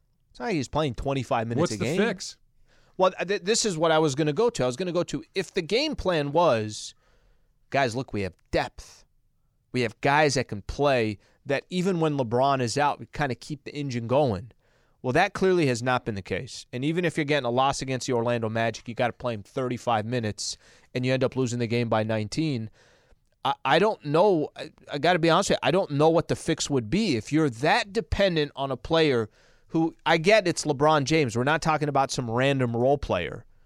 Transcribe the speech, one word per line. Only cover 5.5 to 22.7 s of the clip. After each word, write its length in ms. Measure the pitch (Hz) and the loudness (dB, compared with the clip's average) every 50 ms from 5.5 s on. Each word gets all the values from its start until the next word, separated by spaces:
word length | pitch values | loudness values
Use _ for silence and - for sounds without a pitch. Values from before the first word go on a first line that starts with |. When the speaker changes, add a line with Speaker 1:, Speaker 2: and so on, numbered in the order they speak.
| - | -4
Speaker 1:
the 80 | 202 | -6
game 340 | 170 143 202 247 302 320 254 | -2 0 0 0 0 -2 -4
plan 360 | - - 185 175 156 143 143 | -2 -2 0 0 0 0 0
was, 600 | 143 165 175 156 123 113 107 107 107 - - - - _ _ _ _ _ _ _ _ _ _ _ _ _ _ - | 2 4 4 4 4 2 0 -4 -8 -10 -14 -14 -16 _ _ _ _ _ _ _ _ _ _ _ _ _ _ -2
"Guys, 260 | - 135 139 120 107 | 0 0 0 0 -2
look, 160 | 127 135 - | -6 -8 -6
we 80 | - 104 | -6 -6
have 120 | 98 92 - _ _ - | -6 -6 -8 _ _ -4
depth. 560 | - 160 135 123 - - - - - - _ _ _ _ _ _ _ _ _ _ _ _ _ _ | -2 -2 -2 -2 -8 -18 -20 -20 -20 -20 _ _ _ _ _ _ _ _ _ _ _ _ _ _
We 80 | - 127 | -4 -2
have 180 | 120 110 - - | -2 -2 -4 -2
guys 320 | - 143 139 151 160 147 127 | 0 2 4 4 4 4 2
that 140 | 135 120 - | 0 -2 -4
can 140 | 107 101 | -8 -12
play, 560 | - - - - 143 143 135 123 113 107 104 - _ _ _ _ - | -10 -10 -4 0 2 2 2 2 0 0 -4 -6 _ _ _ _ -6
that 180 | 135 139 - - - | -4 -4 -4 -4 -4
even 300 | 175 180 175 196 190 165 | -4 -2 0 0 0 0
when 180 | 160 156 147 139 | 0 0 0 0
LeBron 420 | 131 110 117 120 131 139 139 131 | -2 0 2 2 2 2 2 2
is 160 | 123 113 - | 0 -2 0
out, 240 | 139 143 143 120 - | 0 0 0 -2 -4
we 60 | 123 - | -10 -12
kinda 220 | - - 151 135 117 | -6 -4 -4 -4 -4
keep 300 | - - - 156 - - | -8 -10 -14 -14 -12 -12
the 100 | - - | -12 -10
engine 320 | 147 143 139 120 120 117 | -8 -6 -6 -6 -4 -2
going." 440 | 113 123 143 151 127 101 90 131 113 - _ _ _ _ _ _ _ _ _ | 0 2 2 2 2 0 -4 -6 -12 -20 _ _ _ _ _ _ _ _ _
Well, 120 | - 127 123 | -4 0 2
that 180 | 156 190 202 | 2 2 0
clearly 340 | - - 190 190 185 175 160 | 0 0 2 2 4 4 2
has 160 | 135 123 113 | 2 0 0
not 220 | 120 131 127 123 - | 0 0 0 0 -2
been 100 | 120 107 | -4 -8
the 60 | 101 | -8
case. 460 | 90 - 98 87 69 - - - - - - | -6 -6 -6 -6 -6 -10 -14 -16 -14 -10 -8
And 100 | 123 135 | -6 -4
even 220 | 151 165 175 180 | -2 -2 0 -2
if 100 | 160 - | -2 -2
you're 80 | 165 151 | -2 -2
getting 220 | 139 151 143 127 | 0 0 0 0
a 40 | 120 | 0
loss 300 | 120 127 131 139 135 - | 0 2 2 2 0 -2
against 260 | 139 131 131 123 - | -4 -4 -6 -4 -2
the 60 | - | -2
Orlando 380 | 127 117 117 120 120 117 113 107 | 0 0 0 0 0 -2 -2 -2
Magic, 360 | 110 113 113 113 110 - - | -2 -2 -2 -2 -4 -6 -12
you 80 | - 110 | -10 -4
gotta 200 | - 123 117 - | -2 -2 -2 -2
play 180 | - - 123 | -4 -6 -6
him 100 | 117 104 | -6 -6
thirty-five 640 | 98 - - 139 127 123 127 110 - 120 117 110 104 | -10 -8 -6 -4 -4 -4 -4 -4 -2 0 0 0 0
minutes, 540 | 113 127 123 110 107 98 - - - - - _ - - - _ _ - | -2 -2 -2 -2 -4 -4 -6 -8 -8 -10 -12 _ -20 -20 -20 _ _ -6
and 120 | 127 127 | -2 0
you 80 | 127 131 | 0 2
end 100 | 131 131 | 2 2
up 120 | 120 - | 0 0
losing 220 | 123 131 117 120 123 | 0 -2 -2 -2 -2
the 80 | 120 | -2
game 220 | 107 117 120 120 113 | 0 0 0 0 0
by 140 | 113 110 | 0 0
nineteen. 680 | 110 110 110 110 107 101 - 151 160 156 139 117 110 107 | 0 0 -2 -4 -4 -4 -4 -2 -2 -2 -2 -4 -6 -10